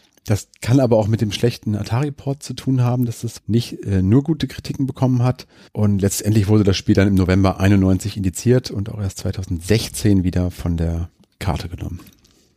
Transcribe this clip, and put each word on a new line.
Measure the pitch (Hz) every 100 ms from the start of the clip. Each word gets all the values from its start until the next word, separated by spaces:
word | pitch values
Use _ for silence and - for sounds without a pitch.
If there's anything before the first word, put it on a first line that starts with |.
| _ _ -
Das | 104 - -
kann | - 135
aber | 123 110
auch | 104
mit | 110
dem | 110
schlechten | - 117 - 110
Atari-Port | 104 101 117 147 - 139 139
zu | -
tun | 123 131 131
haben, | 120 123 117
dass | -
das | 120 - -
nicht, | 113 - - -
äh, | 95
nur | 95 127
gute | 147 156 -
Kritiken | - - 135 131
bekommen | - 127 127
hat. | 123 - - _ -
Und | - 104 101
letztendlich | 98 - 107 110 95
wurde | 107
das | 98 95
Spiel | -
dann | 101 101
im |
November | 95 92 95 95 90
einundneunzig | 98 101 95 95 104 107
indiziert | 95 - 117 127 -
und | 123 113
auch | 110
erst | 98 -
zweitausendsechzehn | 104 95 95 87 87 113 - - 107 98
wieder | 87 90 90
von | - 87 85
der | 82 82 85 _ _ -
Karte | - 82 87
genommen. | 87 82 87 - _ _ _ _